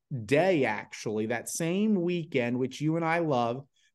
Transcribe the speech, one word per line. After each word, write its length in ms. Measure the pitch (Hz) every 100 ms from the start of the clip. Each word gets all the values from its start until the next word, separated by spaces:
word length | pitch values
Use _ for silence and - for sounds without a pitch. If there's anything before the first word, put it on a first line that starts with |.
| - 135
day, 400 | 104 139 185 170
actually, 640 | 120 104 - - - 107 110
that 220 | 117 -
same 520 | - 165 185 220 202
weekend, 560 | 170 175 160 135 120 123
which 240 | 131 -
you 140 | 151
and 100 | 165
I 140 | 165 170
love 460 | 165 127 117 127 - _ _